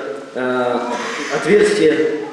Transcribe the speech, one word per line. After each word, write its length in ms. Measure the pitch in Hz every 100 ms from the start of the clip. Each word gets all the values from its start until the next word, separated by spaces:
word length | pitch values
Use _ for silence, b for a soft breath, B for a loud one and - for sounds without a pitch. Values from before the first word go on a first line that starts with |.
| - - -
э, 440 | 123 127 123 123 123 120 - - - 143
отверстия, 640 | 143 151 208 208 143 156 156 151 151 -